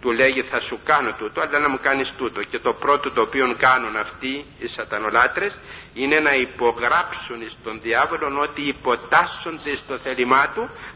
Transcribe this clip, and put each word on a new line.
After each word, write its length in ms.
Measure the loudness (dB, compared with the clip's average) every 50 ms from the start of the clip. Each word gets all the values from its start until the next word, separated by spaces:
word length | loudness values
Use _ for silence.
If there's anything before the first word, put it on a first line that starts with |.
Του 100 | 0 -2
λέγει, 300 | 2 4 4 4 4 2 -4
«Θα 160 | -2 -2 -4
σου 200 | -4 -4 -10 -10 0
κάνω 300 | 2 2 2 2 0 -4
τούτο, 280 | -4 -8 -6 -4 -4
αλλά 180 | -4 0 0 0
να 100 | 2 2
μου 100 | 0 0
κάνεις 320 | 0 0 2 2 0 -4 -4 -4
τούτο». 260 | -4 -4 -4 -4 -8
Και 160 | -6 -6 -2
το 140 | -2 -2 -2
πρώτο 380 | 0 2 2 2 4 2 -2
το 100 | 0 0
οποίο 340 | 0 2 2 0 0 0 0 2
κάνουν 380 | 4 4 4 4 2 -2 -4
αυτοί 500 | -4 -6 -6 -8 -10 -8 -8 -8 -8 -10 -14 -16 -12
οι 80 | -10 -10
σατανολάτρες 920 | -8 -8 -8 -6 -4 -4 -2 0 4 4 4 4 2 -2 -4 -4 -6 -10 -18 -18 -18 -18 -18 -16 -6
είναι 260 | -4 0 2 2 4
να 140 | 4 4 2
υπογράψουν 1080 | 2 0 -2 -4 0 0 2 2 2 0 2 2 2 0 -2 -6 -12 -10 -10 -10 -10
εις 160 | -10 -12 -14 -12 -10
τον 180 | -10 -10 -8
διάβολο 580 | -2 0 2 2 2 2 0 -2 -4 -2 -2 -2
ότι 200 | -2 -2 -2 -4
υποτάσσονται 1120 | -4 -4 -4 -2 0 0 0 0 0 4 4 4 4 4 -2 -8 -10 -10 -10 -8 -6 -6 -6
στο 220 | -6 -6 -8 -10 -8
θέλημά 540 | -6 -6 -2 0 2 4 6 4 4 2 0
του, 160 | -4 -6 -6 -8 -14 -16 -16 -10